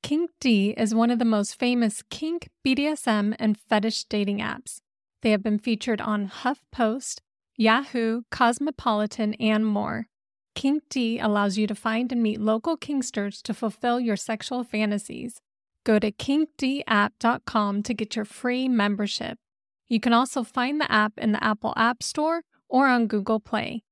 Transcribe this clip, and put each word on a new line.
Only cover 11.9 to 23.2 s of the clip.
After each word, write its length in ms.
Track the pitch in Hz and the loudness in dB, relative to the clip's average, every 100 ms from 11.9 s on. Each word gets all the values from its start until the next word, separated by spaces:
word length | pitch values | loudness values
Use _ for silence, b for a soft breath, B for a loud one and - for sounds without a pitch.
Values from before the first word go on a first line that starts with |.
| 220 247 | -2 0
and 120 | 247 | 0
meet 180 | 220 214 | 0 0
local 360 | 214 220 269 320 | 0 0 0 -4
kinksters 680 | - 285 247 - 202 - | -2 -2 -2 -4 -6 -8
to 100 | - | -8
fulfill 460 | 208 226 - 247 240 | -4 -4 -2 -2 0
your 160 | 233 202 | 0 -2
sexual 480 | - 220 - 254 | -4 -6 -4 -6
fantasies. 760 | 247 214 214 208 - - 240 - _ _ _ _ | -4 -2 0 -2 -4 -12 -12 -14 _ _ _ _
Go 160 | - 214 | 2 4
to 120 | 214 | 2
kink 380 | - - 285 311 - | -4 0 2 0 -2
D 260 | 269 277 - | -2 -2 0
app 260 | 214 208 _ | 2 2 _
dot 240 | 226 247 - | 0 0 -2
com 380 | 226 208 202 | -2 0 -2
to 100 | 208 | -4
get 220 | 226 214 226 | -4 -4 -6
your 100 | 214 | -8
free 420 | - 247 247 262 | -6 -2 -2 2
membership. 720 | 240 202 202 208 - - - _ _ _ _ _ | 2 2 0 -2 -4 -8 -10 _ _ _ _ _
You 120 | 226 | 0
can 140 | 240 | 4
also 300 | 233 254 - | 4 2 -2
find 380 | 226 - 247 302 | -4 -2 -2 0
the 100 | 302 | 2
app 220 | 214 214 214 | 2 2 0
in 140 | 220 | 0
the 100 | 208 | 2
Apple 300 | - 214 - - | 0 0 -2 0
App 260 | 226 240 | 0 0
Store 400 | - - 311 339 - _ _ | -6 -2 0 -2 -6 _ _
or 180 | 254 269 | 2 4
on 180 | 247 226 | 4 2
Google 360 | 214 | -2